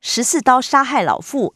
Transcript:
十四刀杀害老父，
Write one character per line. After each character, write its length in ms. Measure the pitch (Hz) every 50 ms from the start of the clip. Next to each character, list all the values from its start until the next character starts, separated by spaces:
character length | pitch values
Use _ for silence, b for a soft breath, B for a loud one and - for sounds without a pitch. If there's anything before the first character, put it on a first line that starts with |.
十 220 | - - - - 247
四 180 | - - 320
刀 200 | 220 269 254 254
杀 240 | 254 - - 269 277
害 180 | 262 285 269 185
老 160 | 147 107 -
父， 360 | - - - 277 226 - _